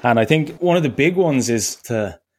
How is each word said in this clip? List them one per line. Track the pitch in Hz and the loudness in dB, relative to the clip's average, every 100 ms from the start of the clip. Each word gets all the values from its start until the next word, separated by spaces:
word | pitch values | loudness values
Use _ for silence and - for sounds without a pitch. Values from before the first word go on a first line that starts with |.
And | 120 113 | 0 2
I | 110 | 2
think | 156 151 - | 2 0 -2
one | 175 175 | 0 2
of | |
the | 151 | 0
big | 110 151 180 | 0 0 2
ones | 175 139 120 | 0 0 0
is | 117 101 - | -2 -2 -8
to | - 113 104 - _ | -6 -4 -4 -8 _